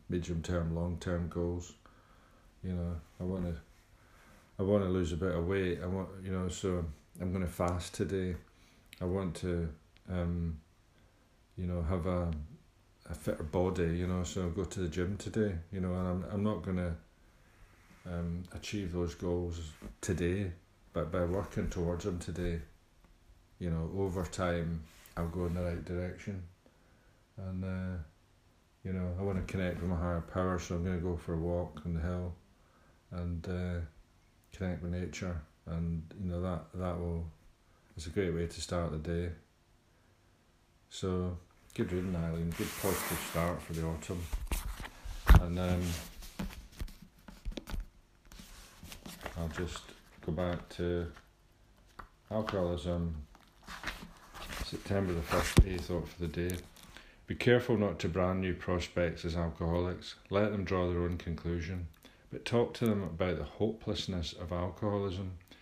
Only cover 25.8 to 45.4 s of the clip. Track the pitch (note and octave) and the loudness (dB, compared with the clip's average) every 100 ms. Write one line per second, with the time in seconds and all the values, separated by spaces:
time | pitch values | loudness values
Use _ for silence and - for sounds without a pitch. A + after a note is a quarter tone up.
25.8 | D#2 F2 F2+ - - F#2+ F2 - - - | -4 -4 -4 -6 -6 -6 -8 -16 -20 -20
26.8 | - - - - _ - F#2+ F#2 F#2+ F#2 | -20 -20 -20 -20 _ -10 -6 -4 -2 -2
27.8 | F#2 F2+ D#2+ - - - - - _ _ | -2 -4 -8 -14 -20 -20 -20 -20 _ _
28.8 | F#2+ F#2 F2+ F2 G2 F#2 - F#2+ F2+ D#2+ | -4 -2 0 0 0 0 0 0 0 0
29.8 | F2 E2+ F2 F2 - F#2 F#2 F2+ - F2 | 0 0 2 0 0 0 2 0 0 0
30.8 | F#2 F2+ F2+ E2+ - E2 E2+ F2 F2 - | 0 0 0 -2 -2 0 2 0 -2 -6
31.8 | F2 E2 E2 F2+ F2+ E2+ - - - - | -2 0 0 -2 -4 -6 -14 -20 -20 -20
32.8 | - - _ F2+ F2 E2+ F2 F2+ F2+ F2 | -20 -20 _ -6 -4 -4 -2 -2 0 -2
33.8 | E2 - - _ _ - _ - F#2 E2 | -4 -10 -20 _ _ -20 _ -4 -2 -2
34.8 | F2 F2 F2 - F#2+ E2+ - - - E2 | -2 -2 -2 -4 -4 -4 -6 -14 -6 -2
35.8 | E2+ E2 D#2+ - F#2 F2 F#2 E2 - F2+ | 0 -2 -4 -6 -2 0 0 -2 -4 -4
36.8 | F2+ E2+ F2 E2+ E2 - - - _ - | -2 0 0 -2 -4 -10 -20 -20 _ -20
37.8 | - - E2+ G2+ F#2 E2 E2 - - F2 | -18 -10 -4 0 2 2 0 -4 -2 0
38.8 | E2 D2+ D#2 E2+ F2 D#2+ - _ _ - | 0 0 0 0 0 -4 -14 _ _ -20
39.8 | _ _ _ _ _ _ _ _ _ _ | _ _ _ _ _ _ _ _ _ _
40.8 | _ - F#2+ F2+ F2+ F2 - - - - | _ -4 0 2 0 -2 -10 -20 -10 -2
41.8 | G2+ F2+ F#2 F2 E2 E2 E2 E2 F2 - | 0 0 0 0 0 0 0 0 -4 0
42.8 | G2 F2+ - E2 - E2 E2+ E2+ - E2 | 0 0 0 -2 -2 0 0 0 -4 -2
43.8 | D#2+ E2 - F2+ E2+ - - - - - | -2 -2 -4 -4 -2 -4 0 -2 -2 -6
44.8 | - - - - - - | -10 -10 -10 -2 12 12